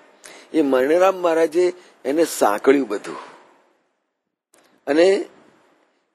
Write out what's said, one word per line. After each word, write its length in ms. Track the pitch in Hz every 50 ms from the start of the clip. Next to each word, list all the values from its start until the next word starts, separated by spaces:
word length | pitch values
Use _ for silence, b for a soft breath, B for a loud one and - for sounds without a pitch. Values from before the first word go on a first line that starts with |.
| _ _ _ B B B B B B B -
એ 80 | 160
મણિરામ 540 | 151 139 135 127 127 143 160 180 185 190 190
મહારાજે 580 | 180 180 170 160 160 165 160 151 175 180 180 180 b b b b _ -
એને 200 | 123 143 165 165
સાંકળ્યું 640 | - - - 135 107 101 107 - 135 135 143 131
બધું, 280 | 104 104 98 - 85 80 - - - - - _ _ _ _ _ _ _ _ _ _ _ _ _ _ _ _ _ _ _ _ _ _ _ _ _ _ _ _ _
અને 380 | 147 143 160 170 190 196 208 - - - _ _ _ _ _ _ _ _ _ _ _ _ _ _ _